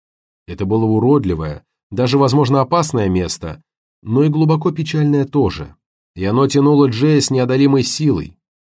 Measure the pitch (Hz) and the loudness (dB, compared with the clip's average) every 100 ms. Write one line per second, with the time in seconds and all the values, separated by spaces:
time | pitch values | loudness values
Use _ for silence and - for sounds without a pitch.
0 | _ _ _ _ - 85 95 110 113 110 | _ _ _ _ -16 -8 -2 0 2 2
1 | 120 147 95 78 78 73 - _ _ 101 | 2 2 0 -4 -6 -10 -18 _ _ -4
2 | 123 139 135 143 127 139 131 175 156 120 | 0 2 2 2 2 0 0 -2 -2 -2
3 | 98 92 85 - 80 78 _ _ _ _ | 0 0 -2 -8 -12 -14 _ _ _ _
4 | 104 123 151 151 160 156 175 160 151 156 | -4 0 0 2 0 0 -2 -4 -4 -2
5 | 147 143 135 147 104 - 73 - _ _ | 0 0 0 0 0 -2 -12 -18 _ _
6 | _ 87 95 120 139 139 139 147 135 110 | _ -6 -2 0 2 2 4 4 2 2
7 | 151 147 - 131 123 131 139 135 123 - | 2 2 0 -2 0 2 2 2 -2 -2
8 | 151 87 76 - _ _ | -2 -2 -6 -16 _ _